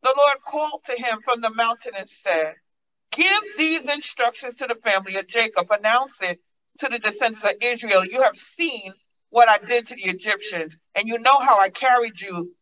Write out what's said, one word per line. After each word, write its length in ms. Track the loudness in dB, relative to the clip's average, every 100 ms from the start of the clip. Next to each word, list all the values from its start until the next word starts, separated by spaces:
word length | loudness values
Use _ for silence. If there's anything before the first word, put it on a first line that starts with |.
The 120 | 2 4
Lord 220 | 4 2 -6
called 360 | -6 -4 -6 -10
to 100 | -6
him 220 | -4 -6
from 160 | -4 -2
the 100 | -2
mountain 420 | -2 -2 -2 -8 -12
and 120 | -14
said, 460 | -10 -2 -2 -2 -6 _ _ _ _ _
"Give 320 | 0 2 2 -2 -2
these 240 | 0 0
instructions 760 | -2 -6 -6 -2 -2 -2 -14 -10
to 100 | -8
the 100 | -6
family 400 | 0 -2 -2 -8
of 100 | -4
Jacob. 440 | -2 0 -2 -2
Announce 500 | 0 2 2 0 -6
it 180 | -6 -6 _ _ _ _
to 100 | -6
the 100 | -4
descendants 460 | -4 0 -2 0
of 120 | -4 0
Israel. 440 | -2 -2 2 2
You 180 | 2 2
have 140 | 2 0 -20 _
seen 380 | -6 -6 -14 -20 _ _ _
what 180 | 4 6
I 100 | 6
did 280 | 2 -2 -2
to 60 |
the 100 | -6
Egyptians, 720 | -6 -4 -4 -4 -4 -8 -8 -12 _
and 120 | -6 -4
you 120 | 0
know 200 | 4 4
how 200 | 6 4
I 100 | 4
carried 500 | 2 2 2 2 -6
you 340 | -10 -8 -10 _